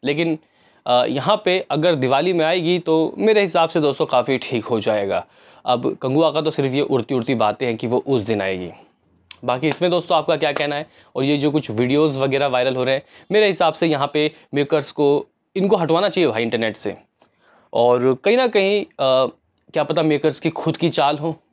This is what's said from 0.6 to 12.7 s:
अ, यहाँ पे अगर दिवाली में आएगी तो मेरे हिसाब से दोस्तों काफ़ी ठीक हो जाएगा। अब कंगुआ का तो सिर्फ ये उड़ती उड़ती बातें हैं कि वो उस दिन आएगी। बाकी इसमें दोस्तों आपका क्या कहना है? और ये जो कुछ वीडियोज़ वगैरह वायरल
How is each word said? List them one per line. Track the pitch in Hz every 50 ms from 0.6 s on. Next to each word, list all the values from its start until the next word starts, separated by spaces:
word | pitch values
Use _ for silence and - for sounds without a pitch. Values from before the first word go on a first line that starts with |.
| _ _ _ _ _ -
अ, | 123 123 123
यहाँ | 113 127 139 127 160 214 208 214
पे | 185 180 185 - _
अगर | 139 151 151 180 170
दिवाली | 143 127 127 131 139 160 180 185
में | 170 165
आएगी | 180 185 185 165 165 180 180
तो | 165 165 160 160 160 - - -
मेरे | 196 220 220 208
हिसाब | 202 185 - 175 165 160
से | - 175
दोस्तों | 151 143 131 - 160
काफ़ी | - - 123 120 139 135 127
ठीक | - - 131 117 104
हो | - 123 110
जाएगा। | 101 123 110 104 101 98 95 90 87 _ _ _ _ - - - _
अब | - 123 120 123 135 -
कंगुआ | - - 131 131 147 165 156
का | 143 156
तो | 156 156
सिर्फ | 143 - 139 135 127
ये | 139
उड़ती | 147 - 131 127 110 - 139
उड़ती | 127 113 - 135
बातें | 113 113 107 104 - 131 123
हैं | 113 110
कि | - 117
वो | 117 123 - -
उस | 139 123
दिन | 101 107 113 104
आएगी। | 98 95 95 92 90 85 80 - - _ _ _ _ _ _ _ _ _ - - -
बाकी | 123 123 127 143 156
इसमें | 139 - 175 180
दोस्तों | 175 175 156 - 180 156
आपका | 151 - 165
क्या | 147 160 147
कहना | 143 - 147 147 147
है? | 143 156 _ _ - _ _ _
और | 127 135
ये | 139 147 143
जो | 139 151
कुछ | 139 156 139 -
वीडियोज़ | 110 107 123 123 135 147 156 156 139 135
वगैरह | 135 135 135 139 143 139
वायरल | 127 123 127 135